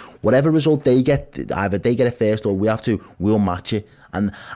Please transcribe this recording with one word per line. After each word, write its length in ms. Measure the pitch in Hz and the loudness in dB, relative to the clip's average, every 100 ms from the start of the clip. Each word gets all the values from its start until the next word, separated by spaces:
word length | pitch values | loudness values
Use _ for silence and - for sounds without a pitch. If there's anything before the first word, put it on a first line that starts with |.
| - - | -8 -6
Whatever 300 | 107 123 151 | 0 2 4
result 320 | 156 151 151 | 2 2 2
they 180 | 139 127 | 2 2
get, 320 | 131 139 - - - - | 2 0 -2 -10 -8 -4
either 220 | 98 95 | -2 -2
they 180 | 120 120 | 0 0
get 120 | 123 | 0
it 40 | |
first 340 | - 107 107 104 | 0 0 0 -2
or 120 | 95 | 0
we 100 | 107 | 0
have 140 | 110 | 0
to, 200 | - 101 - - | -2 -2 -4 -4
we'll 200 | 95 107 | 0 2
match 320 | 98 90 - | 2 -2 -4
it. 160 | 107 - _ - | -6 -6 _ -10
And, 220 | 95 101 - - | -4 -4 -6 -16